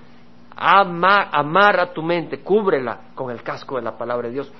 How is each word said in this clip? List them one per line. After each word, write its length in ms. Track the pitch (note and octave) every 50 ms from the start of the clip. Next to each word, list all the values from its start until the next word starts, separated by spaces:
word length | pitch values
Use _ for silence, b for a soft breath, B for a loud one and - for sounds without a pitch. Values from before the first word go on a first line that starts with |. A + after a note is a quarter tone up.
| B B B B B B B - - - -
Ama-, 760 | - A#2 D#3 F3+ G3 G3 F3+ F3 E3+ F3 F#3+ G3+ G3+ F#3 -
amarra 640 | - D3 C#3+ D3 E3 F#3 G3+ G#3 G3 F3 F3+ F3+ -
tu 100 | E3 D#3
mente, 380 | E3 F3 F3 D#3 - C#3+ -
cúbrela 580 | - - F#3 A3 G#3 F#3+ D#3+ C#3 B2+ A#2 G#2 - - - -
con 160 | - C3+ B2
el 100 | A#2+ A2
casco 360 | - - C#3+ A#2+ - - C#3 B2
de 60 | A2+
la 140 | A2+ A2 -
palabra 300 | A#2+ A#2+ B2 A#2+ A#2+ A#2
de 60 | A#2+
Dios, 180 | C#3 C3+ - B B